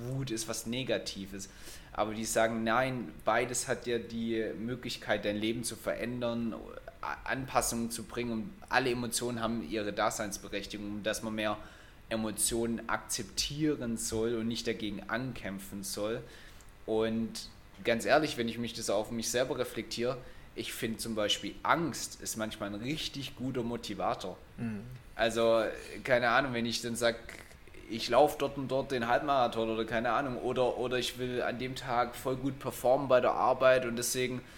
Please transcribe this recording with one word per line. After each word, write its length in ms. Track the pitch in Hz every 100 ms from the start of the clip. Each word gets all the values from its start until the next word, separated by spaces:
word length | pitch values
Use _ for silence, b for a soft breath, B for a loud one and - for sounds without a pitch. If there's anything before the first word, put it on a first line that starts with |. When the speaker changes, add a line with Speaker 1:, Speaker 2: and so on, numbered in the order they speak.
| 120
Speaker 1:
Wut 240 | 135 131
ist 160 | 110 113
was 180 | 113 113
Negatives. 840 | 123 123 104 - 101 95 101 - B B B B
Aber 240 | - 107 107
die 100 | 110
sagen, 380 | 117 113 113
nein, 480 | 113 113 131 127 85 -
beides 440 | - 113 123 123 -
hat 180 | 113 120
ja 140 | 120
die 440 | 110 117 113 113 107 78
Möglichkeit, 680 | 113 123 123 - - 107 104
dein 120 | 104
Leben 260 | 110 117
zu 120 | 113 -
verändern, 800 | 104 - 110 123 120 117 117 57 - 50 - -
A-, 280 | - 71 -
Anpassungen 640 | 123 131 127 117 117 117
zu 120 | -
bringen 280 | 110 - 120
und 180 | 113 101 - -
alle 200 | 127 131
Emotionen 520 | 120 120 - 123 117
haben 280 | 113 117 82
ihre 240 | 107 104
Daseinsberechtigung, 1080 | 98 107 117 107 98 101 101 95 104 104 104
dass 180 | 104 104
man 140 | 113 107
mehr 220 | 107 104 B B B B -
Emotionen 800 | 113 110 98 - 117 117 113 -
akzeptieren 1080 | 110 - - 98 - - 143 151 139 120 113
soll 380 | - 113 113 117
und 120 | 113
nicht 180 | 113 -
dagegen 360 | 98 107 98 -
ankämpfen 720 | 117 131 - 98 98 - 101
soll. 380 | 98 - 104 120 127 B B B B - -
Und 440 | 110 113 113 113 113 - - - -
ganz 220 | 98 117 101
ehrlich, 320 | 139 151 117
wenn 120 | 117
ich 80 | 110
mich 160 | 117
das 160 | - 113
auf 220 | 104 107
mich 180 | 117 113
selber 280 | 120 131 131
reflektiere, 580 | 120 - 110 - 120 131 B B B -
ich 180 | 110
find 260 | - 117 110
zum 140 | 117 107
Beispiel 400 | 104 - 101 -
Angst 580 | - 143 165 113 - -
ist 160 | 101 113
manchmal 320 | 107 - 101
ein 60 | 104
richtig 540 | 120 160 - 143 135 -
guter 280 | 127 127
Motivator. 760 | 117 117 - 95 92 123 95 85 - -
Speaker 2:
Mhm. 240 | 117 107 117 127 - -
Speaker 1:
Also, 480 | 117 110 113 113 104 67 - 87
keine 260 | 110 123 123
Ahnung, 240 | 120 139
wenn 120 | 120 117
ich 140 | 113
dann 140 | 123 113
sag, 200 | 117 117 - - - - - - -
ich 200 | 113 -
lauf 280 | 117 147 147
dort 200 | 139 139
und 100 | 131
dort 220 | 135 131
den 160 | 131 117
Halbmarathon 640 | 131 151 139 120 110 113
oder 140 | 113 113
keine 260 | 117 120
Ahnung, 260 | 113 139 120
oder, 400 | 107 127 127 -
oder 200 | 123 127
ich 180 | 120 120
will 240 | 127 123
an 160 | 90 117
dem 180 | 127 131
Tag 400 | 135 120 120 -
voll 200 | 135 127
gut 240 | 135 131
performen 480 | 131 - 123 135 139
bei 120 | 127
der 100 | 120
Arbeit 520 | - 107 123 131 127 120
und 100 | 117
deswegen, 460 | 120 127 127 127 -